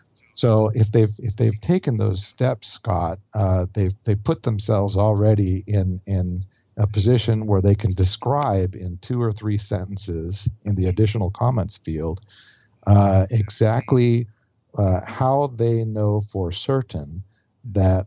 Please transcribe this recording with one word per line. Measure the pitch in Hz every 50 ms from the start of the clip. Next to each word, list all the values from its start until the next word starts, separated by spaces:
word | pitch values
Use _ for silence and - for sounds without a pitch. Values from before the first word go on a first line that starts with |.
| _ _ _ _ _ _ -
So | - - 120 110 110 110 107 107
if | 123 110 104
they've, | - 120 110 104 104 -
if | - 113 98 -
they've | 120 110 104 107
taken | - - 180 185 - 151 123 107
those | 104 104 98 92 98
steps, | - - - 127 127 131 110 - -
Scott, | - - - 117 95 85 85 82 85 92 - _ -
uh, | 107 101 95 92 92 90 87 -
they've, | 110 98 92 98 - -
they | - 104
put | 104 - - 165 160 -
themselves | 127 110 101 - - 113 101 98 101 -
already | 95 101 107 107 101 104 107 110 104 101 92 92 95 -
in, | - 104 101 95 95 90 92 -
in | - 98 95 90 90 90 92 95 - _ _ _ _ - -
a | 110
position | 101 107 104 95 110 127 120 - - 113 110 110 107
where | 104 95
they | 92 101 101
can | 101 - 104 92
describe | 87 95 92 - - - 120 135 143 147 131 101 95 92 90 95
in | - 92 90 87 87
two | - - 127 123
or | 120 113
three | 107 - 107 107 101 107
sentences | 107 - - 92 95 101 101 101 - 95 85 82 80 87 95 101 - - - - -
in | 101 101
the | 95 95
additional | 90 87 90 110 104 104 113 98 90
comments | 98 - 120 120 131 113 - - - -
field, | - - 80 80 78 82 78 - - - - - - - - _ _ _ _ _ -
uh, | - 101 101 101 98 95 95 92 95
exactly, | - 117 101 104 - - 117 107 110 120 - - 143 127 123 120 117 117 120 117 - _ _ _ _ _ _ _ - -
uh, | 101 95 92 90 - -
how | - - 135 131 135 139 143 139
they | 123 113 117 117 117 113 113
know | 110 110 107 104 104 104 104
for | 101 104 - 98 95 85
certain | 90 - - - 135 135 123 - - 80 73 71 80 87 98 _ _ _ _ _ _ _ - 123
that | 98 98 95 95 92 92 98